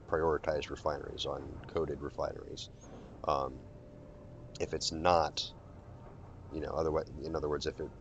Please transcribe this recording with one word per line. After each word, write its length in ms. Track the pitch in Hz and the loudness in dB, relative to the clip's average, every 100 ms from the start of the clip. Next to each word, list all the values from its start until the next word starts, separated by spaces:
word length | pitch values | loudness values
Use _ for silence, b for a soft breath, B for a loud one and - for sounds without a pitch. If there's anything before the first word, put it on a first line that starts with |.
| - | 2
prioritized 640 | 82 80 76 - 73 71 | 4 6 6 4 2 0
refineries, 560 | - 80 71 - - - | 0 0 0 -2 -4 -2
on 200 | 69 69 - - | -2 -4 -8 -2
coded 340 | 85 76 69 | 0 2 0
refineries. 680 | 71 - 73 - - - - B B B B - - | -2 0 0 -2 -8 -8 -10 B B B B -2 4
Um, 260 | 73 65 65 - - - - - - - - - - | 4 2 -2 -10 -14 -14 -16 -16 -14 -14 -14 -12 -4
if 140 | - | -2
it's 180 | 78 - | 0 0
not, 600 | 80 85 87 76 - - - - - - - - - - - - | 4 8 8 6 2 -4 -6 -14 -14 -14 -14 -12 -12 -14 -12 -8
you 100 | 80 | -4
know, 100 | 71 | 0
otherwise, 400 | 73 80 78 - 65 | 2 4 4 2 -4
in 120 | 73 80 | -2 0
other 120 | 73 | 2
words, 200 | 73 73 | 2 2
if 120 | 67 | 0
it, 100 | 71 - | -4 -4